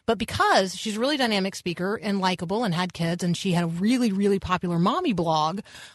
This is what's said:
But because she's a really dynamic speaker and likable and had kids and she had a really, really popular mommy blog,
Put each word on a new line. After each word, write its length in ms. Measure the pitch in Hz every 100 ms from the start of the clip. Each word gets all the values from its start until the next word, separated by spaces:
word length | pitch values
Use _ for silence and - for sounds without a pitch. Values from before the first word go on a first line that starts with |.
But 140 | - 220
because 580 | 226 - 415 294 190 -
she's 200 | 220 208
a 40 |
really 160 | 262 302
dynamic 380 | 240 208 190
speaker 400 | - 180 170 180
and 260 | 214 214 202
likable 440 | 185 185 170 208
and 100 | 233
had 180 | 170 180
kids 300 | - 165 175
and 140 | 175 170
she 160 | 196
had 120 | 170
a 40 | 170
really, 420 | 170 208 254 240
really 300 | 190 202 196
popular 380 | - 180 180 170
mommy 340 | 190 320 359
blog, 480 | 185 165 156 156 196 - - -